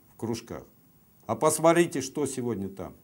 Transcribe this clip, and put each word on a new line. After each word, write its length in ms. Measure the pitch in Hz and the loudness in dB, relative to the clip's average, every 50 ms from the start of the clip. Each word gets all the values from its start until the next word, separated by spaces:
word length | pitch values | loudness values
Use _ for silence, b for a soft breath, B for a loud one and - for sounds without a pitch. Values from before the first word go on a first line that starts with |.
| _ _ _ | _ _ _
в 40 | |
кружках. 460 | - - 110 117 107 - - 87 67 - - _ _ _ _ _ _ _ _ _ _ _ | -8 -6 -4 -4 -6 -8 -10 -14 -14 -14 -18 _ _ _ _ _ _ _ _ _ _ _
А 100 | - 113 | -6 -2
посмотрите, 680 | 113 156 156 156 165 160 165 170 175 175 165 - 143 | 2 2 2 2 6 6 6 6 6 4 2 0 -4
что 260 | 117 - - 151 143 | -6 -4 -4 -4 -4
сегодня 420 | 131 - 131 120 120 110 98 98 95 | -4 -4 -4 -4 -4 -4 -4 -6 -8
там. 240 | - - 87 73 - - | -8 -10 -12 -12 -14 -16